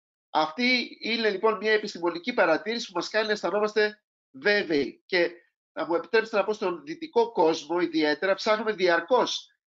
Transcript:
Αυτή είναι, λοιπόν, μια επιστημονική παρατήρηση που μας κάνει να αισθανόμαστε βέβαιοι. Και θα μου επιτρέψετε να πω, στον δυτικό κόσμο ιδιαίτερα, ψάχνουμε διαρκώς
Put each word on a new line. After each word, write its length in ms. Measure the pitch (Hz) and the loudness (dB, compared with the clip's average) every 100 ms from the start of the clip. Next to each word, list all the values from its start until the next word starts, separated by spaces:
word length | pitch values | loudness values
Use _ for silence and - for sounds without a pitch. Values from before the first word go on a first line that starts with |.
| _ _ _ | _ _ _
Αυτή 680 | 147 156 - 247 247 - - | -2 -2 0 0 0 -2 -8
είναι, 300 | 214 233 220 | -6 -2 -2
λοιπόν, 260 | 190 220 196 | 0 0 0
μια 160 | 214 | 0
επιστημονική 600 | 208 208 175 170 170 247 | 0 0 -4 -4 -4 -4
παρατήρηση 540 | 240 175 156 208 233 - | 0 2 2 -2 -6 -6
που 60 | |
μας 140 | 175 175 | -8 -4
κάνει 180 | 214 220 | -2 -2
να 60 | |
αισθανόμαστε 720 | 208 175 202 214 220 214 208 _ _ _ | -2 -2 -2 0 0 0 -2 _ _ _
βέβαιοι. 720 | 135 180 208 165 147 123 - - | -4 0 2 2 0 0 -6 -2
Και 240 | 180 165 - _ _ _ | 0 0 -2 _ _ _
θα 140 | - 156 | -8 -2
μου 80 | |
επιτρέψετε 420 | 170 - 226 214 208 | -2 0 0 0 0
να 80 | |
πω, 80 | 196 | -2
στον 320 | 208 185 170 | -2 -4 -6
δυτικό 480 | 143 170 156 233 226 | -10 -12 -2 0 2
κόσμο 480 | - 160 151 147 175 | 4 2 2 -2 -2
ιδιαίτερα, 540 | 170 160 151 147 190 | 0 2 2 2 0
ψάχνουμε 380 | 190 220 214 220 | 0 0 0 0
διαρκώς 800 | 180 180 170 - 247 156 - - _ _ | 0 2 2 2 2 2 -4 -12 _ _